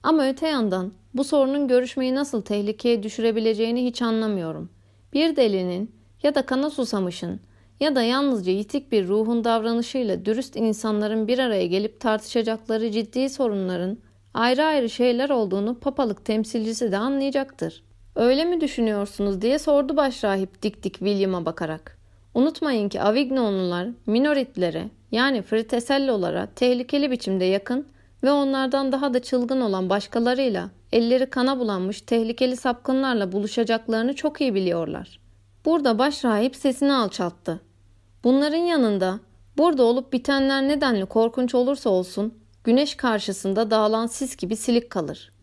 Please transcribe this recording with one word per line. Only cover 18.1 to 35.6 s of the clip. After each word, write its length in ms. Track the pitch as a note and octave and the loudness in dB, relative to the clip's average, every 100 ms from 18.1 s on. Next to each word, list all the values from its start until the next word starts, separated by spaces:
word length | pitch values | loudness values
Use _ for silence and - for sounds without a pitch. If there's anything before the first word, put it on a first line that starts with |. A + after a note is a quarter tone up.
| - | 2
"Öyle 280 | A#3 C4+ | 4 4
mi 160 | E4 F4 | 2 0
düşünüyorsunuz?" 800 | D4+ - A3+ G#3 G3+ - G3+ F#3+ | 0 0 0 0 -4 -2 -2 0
diye 180 | A3 D4 | 0 0
sordu 380 | D#4 C#4+ C#4 D4+ | 2 2 2 0
başrahip 680 | C#4 B3 G#3+ G3 F#3+ - | 0 0 -2 0 -2 -4
dik 200 | G#3+ - | -6 -4
dik 120 | F#3 | -10
William'a 520 | - F#3+ G3+ G3 F3+ E3 | -4 -2 0 0 0 -4
bakarak. 520 | D#3+ E3 D#3 - - _ _ _ | -4 -6 -6 -12 -20 _ _ _
Unutmayın 540 | A#3 C#4+ D#4 D4+ A#3+ G3+ | 0 0 0 -2 0 -2
ki 140 | G3+ | 0
Avignonlular 840 | G3+ A#3 C4 C4+ A3+ F#3+ F#3 F3 F#3+ A#3+ - | 2 2 0 0 0 0 -2 -4 -6 -8 -2
minoritlere, 840 | A3+ D4 C#4+ B3 - F3+ D#3 G#3+ - _ | 2 2 0 -2 -2 -2 -2 -10 -14 _
yani 300 | A3 C4+ B3+ | 0 2 0
Fritesellolara 1080 | F#3 A3 A3 A#3+ A#3 C#4 C4+ G#3+ E3+ E3 G3+ - | 0 -2 0 -4 0 0 0 0 -2 -4 -6 0
tehlikeli 540 | B3 B3 B3 C#4+ C#4 | 0 0 0 0 0
biçimde 340 | B3 - F#3+ | -2 -2 0
yakın 420 | F#3 F#3+ F#3+ B3 C#4+ - _ _ | 2 0 -2 -6 -6 -20 _ _
ve 100 | B3+ | 2
onlardan 600 | C#4+ C#4 C4+ C4+ C4+ C4+ | 2 2 0 0 0 0
daha 220 | C4+ C#4 | 0 0
da 80 | B3 | -2
çılgın 380 | B3 B3+ A#3+ C4 | 0 -2 0 0
olan 300 | A#3 F#3+ F#3 | 0 0 0
başkalarıyla 800 | G3+ - A#3 A#3 B3+ C4 F#3+ F3+ - _ | -2 0 0 0 2 0 -2 -6 -14 _
elleri 380 | A3+ A#3 B3+ C4 | 0 4 2 2
kana 280 | C4 B3+ C4+ | 0 0 0
bulanmış 420 | A3+ G3 F#3 G#3 | -2 -2 -4 -6
tehlikeli 560 | - A#3 A3+ A#3 B3 B3+ | 0 0 0 0 -2 0
sapkınlarla 760 | C4 A#3+ - C4 C4+ A#3 F#3+ | -2 -2 0 0 2 0 0
buluşacaklarını 840 | F#3+ G#3 - A#3 A3+ A3+ A3 A#3 | -2 -2 -2 0 0 0 -2 0
çok 260 | C#4 D#4 D4 | -2 -4 -2
iyi 140 | C4+ | -2
biliyorlar. 680 | G3 F#3 E3+ D#3+ D#3+ - - _ _ _ _ | 0 0 -2 -4 -8 -12 -20 _ _ _ _